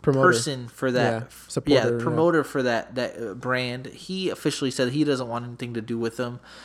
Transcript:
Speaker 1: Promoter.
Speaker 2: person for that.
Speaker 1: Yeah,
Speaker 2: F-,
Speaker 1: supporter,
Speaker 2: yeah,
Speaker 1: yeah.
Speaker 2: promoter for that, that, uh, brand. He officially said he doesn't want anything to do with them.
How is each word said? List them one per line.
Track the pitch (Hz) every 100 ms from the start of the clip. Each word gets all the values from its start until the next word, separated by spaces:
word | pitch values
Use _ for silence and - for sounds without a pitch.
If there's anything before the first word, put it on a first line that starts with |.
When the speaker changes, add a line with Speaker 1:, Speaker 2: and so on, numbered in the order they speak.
Speaker 1:
Promoter. | - 135 135
Speaker 2:
person | - 135 131 120
for | - 131
that. | 123 117
Speaker 1:
Yeah, | 113 120
Speaker 2:
F-, | - -
Speaker 1:
supporter, | - 143 139 113
Speaker 2:
yeah, | 120
Speaker 1:
yeah. |
Speaker 2:
promoter | 120 156 170 165
for | - 143
that, | 123 117 -
that, | 127 120 -
uh, | 113
brand. | 107 127 127 123 123 127
He | - - 190 180
officially | 95 156 - 135
said | 123 123
he | 147
doesn't | 147 131 120
want | 117
anything | 123 120 123
to | 117
do | 113 117
with | 113 113
them. | 120 120 - -